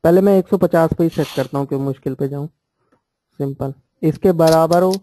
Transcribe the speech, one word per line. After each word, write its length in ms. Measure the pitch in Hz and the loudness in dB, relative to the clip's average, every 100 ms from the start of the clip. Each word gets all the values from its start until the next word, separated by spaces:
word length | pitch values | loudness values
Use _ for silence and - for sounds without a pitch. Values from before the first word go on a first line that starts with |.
पहले 160 | 165 180 | 4 4
मैं 160 | 196 196 | 4 2
एक 100 | 185 | 2
सौ 80 | 190 | 0
पचास 340 | 175 170 165 - | 0 2 0 0
पे 60 | |
ही 60 | 165 | -2
set 160 | 170 143 - | -2 -4 -4
करता 220 | 131 143 | -6 -6
हूँ, 80 | 139 | -4
क्यों 140 | 139 | -4
मुश्किल 340 | 139 135 135 | -4 -6 -8
पे 140 | 131 139 | -6 -6
जाऊँ, 200 | 143 151 _ _ _ _ _ _ _ _ _ | -6 -12 _ _ _ _ _ _ _ _ _
Simple। 340 | 139 135 135 139 _ _ | -8 -6 -10 -10 _ _
इसके 300 | 156 - 190 | -4 0 0
बराबर 480 | 170 165 160 160 175 | 2 4 4 2 2
हो 100 | 185 190 | 0 -2